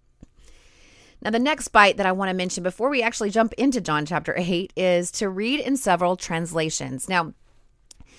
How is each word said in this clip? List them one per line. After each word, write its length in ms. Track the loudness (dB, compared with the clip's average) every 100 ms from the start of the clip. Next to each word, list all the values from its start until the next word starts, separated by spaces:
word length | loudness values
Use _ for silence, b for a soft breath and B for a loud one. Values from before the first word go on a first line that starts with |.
| _ _ -20 b b b b b b b b b
Now, 80 | -2
the 80 | 0
next 300 | 0 -2 2
bite 280 | 6 6 4
that 100 | 0
I 60 |
want 160 | 0 -2
to 60 |
mention 280 | -2 -4 -4
before 280 | -4 -2 0
we 120 | 0
actually 280 | -2 -2 -2
jump 240 | 0 0
into 260 | 2 0 2
John 240 | 0 -2
chapter 300 | -2 -4 -2 -2
eight 360 | -2 -2 -2 0
is 340 | 2 2 0
to 180 | -4 -4
read 300 | -2 -2 -2
in 160 | 0 0
several 400 | 2 2 2 0
translations. 920 | -4 -4 -2 -2 -2 -4 -6 -8 -2
Now, 240 | -2 -2 -8 -20 _ _ _ _ -20 B